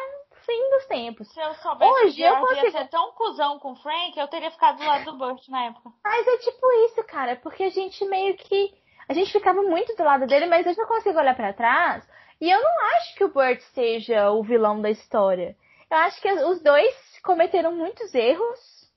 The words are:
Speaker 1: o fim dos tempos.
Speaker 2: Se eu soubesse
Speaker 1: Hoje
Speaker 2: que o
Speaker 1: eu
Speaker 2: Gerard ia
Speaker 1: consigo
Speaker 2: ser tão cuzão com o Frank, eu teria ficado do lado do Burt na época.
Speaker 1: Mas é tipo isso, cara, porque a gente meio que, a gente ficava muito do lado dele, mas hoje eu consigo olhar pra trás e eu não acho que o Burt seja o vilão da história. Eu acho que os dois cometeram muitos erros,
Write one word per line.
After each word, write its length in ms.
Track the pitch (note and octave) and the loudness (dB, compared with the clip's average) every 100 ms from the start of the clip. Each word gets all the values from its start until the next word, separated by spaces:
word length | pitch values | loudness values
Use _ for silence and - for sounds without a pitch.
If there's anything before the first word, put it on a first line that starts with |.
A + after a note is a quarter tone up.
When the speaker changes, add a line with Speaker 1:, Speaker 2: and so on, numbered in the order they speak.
| C5+ C#5+ C#5+ | -8 -14 -20
Speaker 1:
o 40 | _ | _
fim 260 | - A#4 C5+ | -8 -4 0
dos 140 | C5+ C5+ | 0 -2
tempos. 440 | C4 A#3 A3+ G#3+ | -8 -8 -14 -16
Speaker 2:
Se 80 | D#4+ | -10
eu 140 | D#4 | -10
soubesse 380 | D#4 F4 C4 F4+ | -8 -8 2 4
Speaker 1:
Hoje 240 | C5 G#4 C#4+ | 6 2 4
Speaker 2:
que 80 | |
o 20 | E4 | 2
Speaker 1:
eu 80 | |
Speaker 2:
Gerard 100 | B4 | 2
ia 180 | B4+ C5+ | 2 0
Speaker 1:
consigo 160 | A#4+ D#4 | 0 -2
Speaker 2:
ser 100 | C4+ | -4
tão 220 | E4 F#4+ | -4 -4
cuzão 480 | - A4+ C#4 C#4+ D4 | -4 -6 -2 -4 -4
com 140 | C#4 | -12
o 20 | B3+ | -14
Frank, 420 | D4 E4 F4 D4+ | -8 -8 -8 -8
eu 100 | C#4+ | -8
teria 220 | E4 D4+ | -8 -10
ficado 300 | - D#4 C#4 | 0 0 2
do 80 | D4+ | -2
lado 180 | C#4+ C#4+ | -2 -4
do 120 | C4+ | -10
Burt 280 | B3+ C4 - | -10 -10 -10
na 160 | C4 A#3+ | -8 -8
época. 260 | A3+ A#3+ _ | -10 -20 _
Speaker 1:
Mas 240 | G#4 A#4 A4 | -4 0 0
é 100 | A#4+ | 0
tipo 260 | - - B4+ A#4+ A4+ | -2 0 2 4 2
isso, 160 | A#4 | 0
cara, 320 | A4 D#4 B3 B3 | -8 -6 -6 -6
porque 280 | D#4 - | -8 -4
a 60 | F#4+ | -4
gente 340 | F#4+ F#4+ - G4 | -2 -6 -6 -4
meio 300 | F#4+ G4 F#4+ | -2 -2 -4
que, 360 | - G4 G4+ _ _ _ - | -2 -2 -2 _ _ _ -6
a 60 | |
gente 180 | C#4+ G4 | -2 0
ficava 300 | G#4 G4+ F#4 | 0 0 0
muito 340 | G4+ E4 A#4+ A4 | 0 -2 -4 0
do 80 | |
lado 220 | D#4 C#4 B3+ | 2 2 2
dele, 220 | C#4 E4+ | 2 2
mas 180 | E4+ F4 | 2 2
hoje 160 | F4+ | -2
eu 60 | A4 | -2
consigo 320 | A4+ G#4 D#4+ | -2 0 2
olhar 160 | C#4 B3+ | 2 0
pra 180 | G#3 | -4
trás 560 | G3+ A#3 C#4 E4+ F3+ - - - - | -2 0 2 0 -4 -10 -20 -20 -4
e 80 | D#4+ | 0
eu 100 | G4 | 2
não 260 | C#5+ E5+ A4 E5+ | 2 0 0 0
acho 200 | E5+ - | -2 -4
que 80 | |
o 80 | G4 | -2
Burt 300 | C#4 C4 B3+ - - | 2 0 0 -6 -4
seja 560 | A#3 A3+ A3 A3 G3+ | -2 -2 -2 2 2
o 100 | G#3+ | 2
vilão 400 | G#3+ A#3+ G#3+ G#3+ | 2 2 2 0
da 80 | G#3 | -2
história. 680 | A3 - A3+ G3 F3+ F3 - _ _ - | -4 -4 0 2 0 -4 -12 _ _ -2
Eu 60 | D#4+ | 0
acho 220 | F4 - | 0 0
que 140 | G4 | -2
os 260 | F#4+ D4 F4+ | 0 0 0
dois 560 | D4+ C#4+ A4 - _ - | 4 4 4 0 _ -10
cometeram 500 | - F4 F4+ F#4 E4 | -2 0 2 2 -2
muitos 440 | E4+ E4 B4 A4 C4 | -4 -8 -8 -6 0
erros, 720 | A3+ E4 A#4 B4 _ _ _ | 2 2 -2 -6 _ _ _